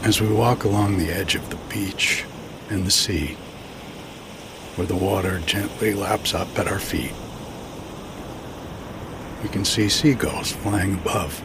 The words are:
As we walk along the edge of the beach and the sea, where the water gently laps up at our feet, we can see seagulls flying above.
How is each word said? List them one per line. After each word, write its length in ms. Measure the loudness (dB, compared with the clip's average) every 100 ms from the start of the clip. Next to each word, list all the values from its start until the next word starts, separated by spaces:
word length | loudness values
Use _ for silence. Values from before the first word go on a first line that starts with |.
As 160 | 4 4
we 60 | 4
walk 380 | 6 6 6
along 340 | 4 4 4 4
the 120 | 2
edge 260 | 0 0 -2
of 120 | -2
the 80 | -8 -6
beach 520 | -2 -2 0 2 2 -2 -10 -12 -12 -4
and 160 | 0
the 60 | 4
sea, 460 | 4 4 2 0 -4 -12 -14 -14 -14 -12 -12 -12 -14 -14 -14 -14 -12 -10
where 120 | -4 0
the 100 | 2
water 420 | 2 2 2 0 0
gently 480 | 0 -2 0 0
laps 400 | 2 2 0 2
up 240 | -2 -2 -2
at 80 | 0
our 140 | -2
feet, 320 | -2 -2 -2 -6 -10 -10 -10 -10 -12 -12 -12 -12 -12 -10 -10 -10 -10 -10 -10 -10 -10 -10 -10 -10 -10 -6
we 60 | -4
can 160 | 0
see 240 | 0 4 4
seagulls 640 | 6 6 6 4 0 -4
flying 440 | -2 0 2 2
above. 460 | 2 0 0 0 -6